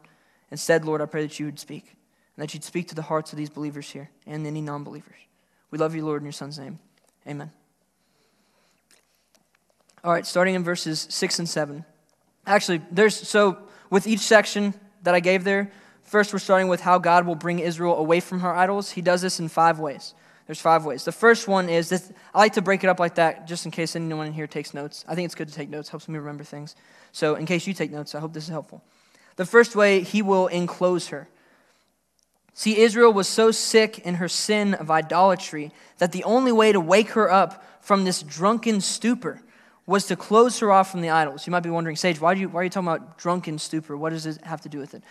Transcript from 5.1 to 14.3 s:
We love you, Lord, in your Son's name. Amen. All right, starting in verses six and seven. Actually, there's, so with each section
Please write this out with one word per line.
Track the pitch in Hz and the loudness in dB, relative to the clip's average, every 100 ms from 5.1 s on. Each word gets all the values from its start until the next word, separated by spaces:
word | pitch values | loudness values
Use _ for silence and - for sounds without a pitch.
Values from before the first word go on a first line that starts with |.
| _ _ _ _ _ _ | _ _ _ _ _ _
We | 151 | -4
love | 160 | -2
you, | 160 156 | -2 -4
Lord, | 147 | -6
in | 143 | -8
your | |
Son's | 143 143 151 | -12 -14 -14
name. | 135 160 _ _ _ _ - | -16 -18 _ _ _ _ -14
Amen. | 147 151 - _ _ _ _ _ _ _ _ _ _ _ _ _ _ _ _ _ _ _ _ _ _ _ _ | -14 -14 -20 _ _ _ _ _ _ _ _ _ _ _ _ _ _ _ _ _ _ _ _ _ _ _ _
All | 175 | -2
right, | 170 - | -2 0
starting | 180 185 185 | 0 2 0
in | |
verses | 170 175 160 156 - | -2 -4 -6 -6 -8
six | - 185 - | -4 -4 -2
and | 170 | -4
seven. | 160 147 143 - _ _ _ _ _ - | -4 -4 -8 -16 _ _ _ _ _ 0
Actually, | 202 196 170 - | 0 2 -4 -2
there's, | 175 214 202 | 2 2 2
so | - 214 202 175 - - _ | -2 2 2 0 -10 -20 _
with | 196 208 | 0 0
each | 196 | -2
section | - | 6